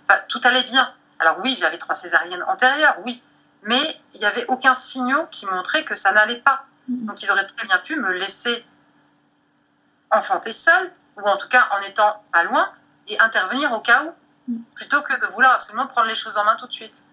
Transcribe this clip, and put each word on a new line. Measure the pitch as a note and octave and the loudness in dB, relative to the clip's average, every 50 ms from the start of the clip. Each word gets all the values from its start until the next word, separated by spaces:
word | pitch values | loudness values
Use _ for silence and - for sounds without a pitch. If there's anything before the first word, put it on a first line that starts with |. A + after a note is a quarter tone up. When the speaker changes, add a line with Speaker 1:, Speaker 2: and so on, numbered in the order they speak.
| _ - | _ 2
Speaker 1:
enfin, | G3 - - - | 2 2 0 -4
tout | - A#3+ - | -4 0 2
allait | B3 B3 B3+ B3 | 2 2 2 0
bien. | - A#3+ C#4 A#3+ - - _ _ _ _ - | 0 0 0 0 0 -4 _ _ _ _ 0
Alors | D#3+ D#3+ D#3 F3 | 2 2 2 2
oui, | - C4+ B3+ - | -2 -2 -2 0
j'avais | F3 D#3 E3+ F3 | -2 -2 -2 -4
trois | - - D#3 | -6 -4 -4
césariennes | - F3+ E3+ E3+ E3 E3+ F3 F3+ F3 - - | -4 -2 0 0 0 0 -2 -8 -8 -4 -4
antérieures, | F#3+ - B3+ C4 C#4 D4+ D4+ D4 - F3 G3+ | -2 2 2 2 2 4 2 2 2 0 -4
oui, | B3 A#3+ - _ _ _ _ _ _ _ _ | -8 -8 -10 _ _ _ _ _ _ _ _
mais | G3+ G#3+ A#3+ C4+ D#4 D#4+ - - _ _ - | -6 -2 -2 0 -2 -2 -6 -10 _ _ -8
il | - | -4
n'y | G#3 | -2
avait | G#3 - B3 A#3+ - | -2 -2 -2 -4 -4
aucun | B3+ B3 - C4+ C4 | -2 2 4 4 4
signal | - - - - B3+ B3 B3 C#4 D4+ E4 - | 4 2 0 -2 -2 -2 0 0 -2 -2 -4
qui | - - G#3 | -10 -10 -6
montrait | F#3+ F#3 F#3 F#3 - - D#4 D4+ | -6 -4 -4 -4 -2 -2 -2 -2
que | - G#3 | -2 -2
ça | G3+ - F#3+ | 0 2 4
n'allait | F#3 G#3+ G#3+ A3+ A#3+ A#3+ | 4 4 4 2 0 0
pas. | - C#4 C4 - - _ _ _ - B3+ | 0 0 0 0 -4 _ _ _ -8 -8
Speaker 2:
Mhm. | B3 B3 A3+ | -6 -6 -6
Speaker 1:
Donc, | G#3 G3 - | -8 -6 -4
ils | - G3+ | -2 0
auraient | F#3+ G3 F#3+ | 0 -2 -2
très | - - A#3 A3 | -4 -6 -8 -4
bien | A3 F#3 - | -2 -2 -2
pu | - - D#4 | -2 -4 -6
me | C#4+ G#3+ F#3 | -4 -4 -4
laisser | F3+ F3+ - - - - - A#3+ A#3 A#3 - _ _ _ _ _ _ _ _ _ _ _ _ _ _ _ _ _ _ _ _ _ _ _ _ _ _ _ _ - | -4 -4 -2 -2 -2 -2 -2 -2 -4 -6 -8 _ _ _ _ _ _ _ _ _ _ _ _ _ _ _ _ _ _ _ _ _ _ _ _ _ _ _ _ 0
enfanter | G#3+ G#3 - - F#3 E3 - - | 0 0 2 0 -4 -2 0 0
seule, | C#3 - - E4 E4+ F#4 F#4 F4 - _ _ _ - | 2 4 4 4 4 4 2 -2 -10 _ _ _ -10
ou | G#3 G3+ G#3 | -4 0 0
en | G3 | 0
tout | G3 - - | 0 0 2
cas | B3+ B3+ A#3 - | 2 2 4 2
en | G3+ G3+ G3 G3 | 0 -4 -4 -4
étant | - A3 G#3 G#3 G#3+ - - - | 0 2 2 2 0 -2 -6 -2
pas | - E3+ F3 | 0 0 2
loin, | G3+ B3+ D#4 F#4+ - - _ _ _ _ _ _ - | 2 2 0 0 -2 -4 _ _ _ _ _ _ -6
et | G#3 - | 0 0
intervenir | A3+ A3 - G#3+ F#3 F#3+ A#3+ C4+ D4+ C4+ | 0 2 2 0 -2 -2 -2 -2 -2 -2
au | A#3 G#3+ | -2 -2
cas | - A#3+ A#3+ C4+ D4+ | 2 4 4 4 2
où, | E4 - _ _ _ _ _ - B3 | -2 -10 _ _ _ _ _ -10 -8
Speaker 2:
Mm. | A#3 A3+ - _ - | -8 -8 -10 _ -16
Speaker 1:
plutôt | - - - C#4+ C#4+ | -12 -6 0 0 0
que | C#4+ - C4 A#3+ | 0 -2 -4 -4
de | G#3+ | -4
vouloir | G3+ G3 A3 C4 C4 A#3+ | -4 2 4 6 6 6
absolument | A3 - - G#3 A#3+ C4 | 4 2 -2 -4 -6 -6
prendre | B3 - A#3+ A3 A3 | -2 0 0 0 0
les | A3+ | 0
choses | - - A3 G#3 G#3+ | -4 -4 -4 -2 0
en | G#3 | 2
main | G#3+ A3+ | 2 0
tout | A3+ B3 | 0 -2
de | A#3+ | -12
suite. | - - A3+ G#3+ - - - _ | -12 -14 -14 -14 -16 -18 -20 _